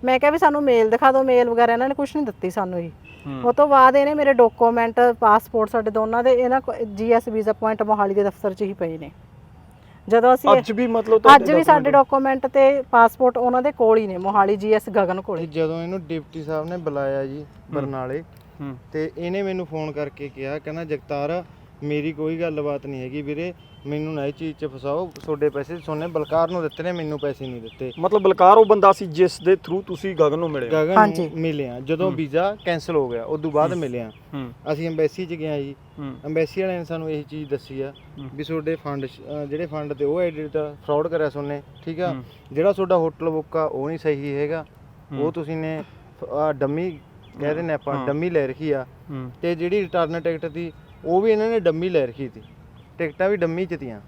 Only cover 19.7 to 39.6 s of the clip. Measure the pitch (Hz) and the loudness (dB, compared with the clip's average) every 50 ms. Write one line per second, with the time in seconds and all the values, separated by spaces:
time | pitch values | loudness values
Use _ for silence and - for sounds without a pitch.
19.7 | 156 160 156 156 143 147 147 143 143 - 143 139 117 135 135 135 147 156 147 156 | -8 -8 -8 -8 -6 -8 -8 -10 -10 -14 -14 -14 -12 -10 -10 -8 -8 -10 _ -10
20.7 | 156 160 170 156 156 139 - - 151 143 143 147 165 180 175 - - - - - | -12 -12 -8 -8 -8 -10 -8 -8 -8 -6 -4 -4 -6 -6 -8 -12 -20 -20 -20 -20
21.7 | _ - 143 147 147 151 147 160 156 143 156 156 165 165 170 165 156 151 147 147 | _ -12 -8 -4 -4 -4 -4 -6 -6 -6 -6 -6 -4 -4 -6 -6 -4 -4 -4 -4
22.7 | 143 139 123 139 139 131 127 127 131 147 147 143 151 147 170 180 175 - - - | -6 -6 -8 -10 -10 -10 -10 -10 -10 -10 -8 -8 -8 -8 -8 -10 -10 -14 -20 -20
23.7 | - - - 139 147 151 151 156 160 151 139 143 143 139 160 160 151 - 156 147 | -20 -18 -12 -8 -6 -6 -6 -6 -6 -6 -6 -6 -6 -8 -10 -10 -10 -8 -10 -10
24.7 | 131 135 123 143 143 160 185 175 151 143 - - 156 143 151 147 131 143 143 131 | -10 -10 -8 -6 -4 -4 -6 -8 -12 -14 -8 -6 -4 0 -2 -2 -2 -2 -8 -8
25.7 | 170 175 147 156 156 151 160 175 165 160 151 - 156 160 165 165 180 180 160 151 | -12 -12 -8 -8 -6 -6 -6 -6 -4 -6 -4 0 0 0 0 0 -2 -4 -4 -6
26.7 | - - 160 180 180 175 160 151 151 143 147 143 135 - 139 131 123 120 113 113 | -6 -6 -8 -6 -6 -6 -6 -6 -6 -4 -4 -6 -6 -6 -10 -12 -12 -12 -14 -16
27.7 | - - 135 127 117 - 165 185 202 208 190 190 190 - 185 185 202 220 220 196 | -14 -10 -12 -10 -8 -4 -2 2 2 4 4 4 4 6 8 10 10 10 10 8
28.7 | 214 208 196 196 196 - 202 180 151 156 185 175 - - - 175 190 185 - - | 6 6 6 6 6 4 -2 -8 0 2 2 2 2 -2 0 0 0 0 0 -6
29.7 | 165 190 190 - 185 147 - 190 185 156 160 147 143 160 170 165 151 139 123 117 | -6 -6 -6 -8 -12 -8 -8 -8 0 2 2 2 2 -2 -4 -4 -4 -6 -4 -2
30.7 | 156 156 156 160 185 220 214 208 160 165 175 156 151 160 160 165 156 147 139 123 | 0 0 0 2 4 4 4 4 4 -2 -4 -6 -4 -4 -4 -4 -2 -4 -6 -6
31.7 | 120 123 135 131 160 160 185 190 180 160 160 143 135 160 180 196 208 208 - 185 | -8 -10 -4 -4 -4 -2 -2 -4 -2 -4 -6 -2 0 0 0 0 -4 -4 -4 -4
32.7 | 170 160 - - 170 151 139 123 120 117 117 - 151 156 151 160 147 147 151 165 | -4 -4 -4 -2 -2 -2 -2 -2 -4 -8 -6 -6 -6 -4 -4 -2 0 2 2 2
33.7 | 185 175 156 131 123 123 117 110 110 - - - - 139 131 120 123 127 - 143 | 0 -4 -6 -6 -6 -8 -8 -10 -14 -20 -20 -14 -12 -12 -12 -12 -14 -14 -8 -6
34.7 | 156 147 165 165 160 156 160 147 - - 185 165 175 160 151 156 151 143 139 139 | -6 -6 -6 -6 -2 -2 -2 -2 -2 -6 -10 -10 -8 -8 -6 -6 -6 -6 -8 -10
35.7 | 139 _ - - - - 147 139 127 - - 147 156 160 160 147 - 190 190 190 | -12 _ -20 -20 -18 -14 -14 -14 -14 -12 -12 -6 -2 -2 -2 -2 -2 -6 -4 -4
36.7 | 180 175 165 151 165 160 160 160 156 151 147 139 147 151 151 139 139 135 - - | -4 -6 -8 -8 -10 -8 -6 -6 -8 -8 -8 -10 -12 -14 -8 -8 -8 -8 -8 -12
37.7 | 135 135 135 139 139 - - - - 147 139 131 127 139 151 139 160 160 151 156 | -10 -10 -10 -10 -10 -16 -20 -20 -18 -16 -16 -14 -12 -12 -10 -8 -8 -6 -4 -4
38.7 | 165 156 - 147 143 139 135 127 - - - - 147 151 147 143 143 151 | -6 -6 -6 -8 -8 -6 -8 -10 -12 -16 -16 -12 -10 -10 -8 -8 -8 -8